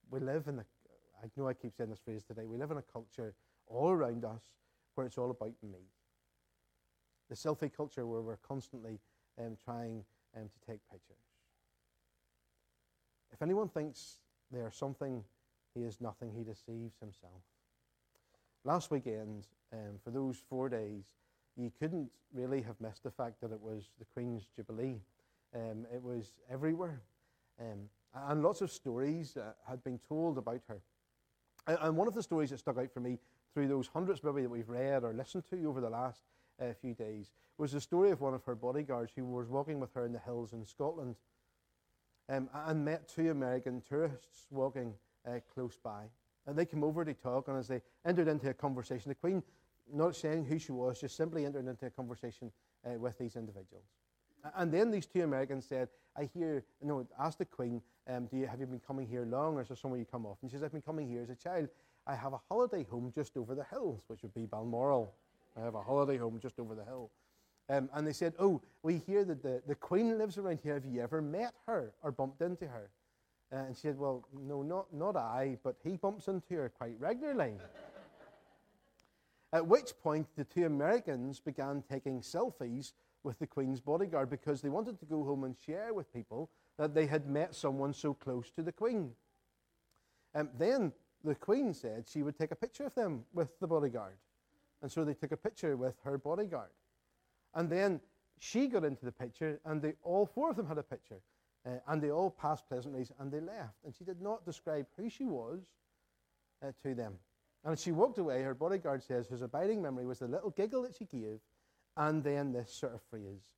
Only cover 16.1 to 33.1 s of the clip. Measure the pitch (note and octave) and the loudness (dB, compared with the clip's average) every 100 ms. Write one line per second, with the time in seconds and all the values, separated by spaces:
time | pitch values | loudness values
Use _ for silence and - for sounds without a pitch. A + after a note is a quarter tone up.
16.1 | - A#2 A2 A2+ G#2+ - A2+ A2+ - G#2+ | -8 -8 -8 -8 -10 -12 -10 -10 -12 -18
17.1 | F#2 F2+ F2+ _ _ _ _ _ _ _ | -16 -20 -20 _ _ _ _ _ _ _
18.1 | _ _ _ _ _ C3 E3+ - C#3+ B2 | _ _ _ _ _ 0 0 2 -2 0
19.1 | G#2+ G#2+ G#2 G2+ _ _ A2+ G#2 G2+ B2 | -4 -6 -10 -12 _ _ -10 -8 -10 -6
20.1 | B2+ C3+ B2 - C3 C3 A#2+ G#2+ G#2 G2 | -2 -2 -4 -6 -4 -2 -2 -4 -8 -14
21.1 | _ _ _ _ - A#2+ - D#3 E3 C3+ | _ _ _ _ -8 -8 -2 -2 -2 -4
22.1 | _ _ C3 B2+ C#3 A2+ G#2+ A2 G2+ C3 | _ _ -6 -2 -2 -2 -8 -10 -8 -12
23.1 | - A#2+ A2 A#2 A2 A2 A2 F#2+ _ A2+ | -6 -6 -6 -8 -8 -8 -8 -10 _ -12
24.1 | - B2 A#2 F#2+ - G#2 A2 C3 A#2 - | -6 -4 -6 -8 -14 -10 -4 -4 -4 -12
25.1 | _ _ _ _ A#2+ A2+ A2 A#2 B2 B2 | _ _ _ _ -8 -6 -8 -8 -8 -4
26.1 | B2 G#2 - - C3 D#3 E3 F3+ C3+ - | -6 -6 -16 -10 -2 0 0 -4 -6 -14
27.1 | _ _ _ _ - A#2 G2+ G#2 _ _ | _ _ _ _ -10 -10 -8 -12 _ _
28.1 | B2+ C#3 D3+ D#3+ - F#3+ - C3+ A#2+ C#3 | -8 0 4 6 4 -2 -2 -4 0 0
29.1 | E3 C#3+ C3 G#2+ - - C3 C3+ B2 - | 0 -4 -8 -10 -12 -10 -8 -6 -6 -4
30.1 | D#3 E3 C3 A2+ A#2+ - G#2 _ _ _ | 0 2 0 -2 -4 -6 -12 _ _ _
31.1 | _ _ _ _ - - E3 D#3 D#3+ A3 | _ _ _ _ -8 0 2 4 4 2
32.1 | G#3+ - D#3+ C#3+ C3+ - B2 C3 - B2 | 0 0 2 2 0 -2 -2 -2 -4 -4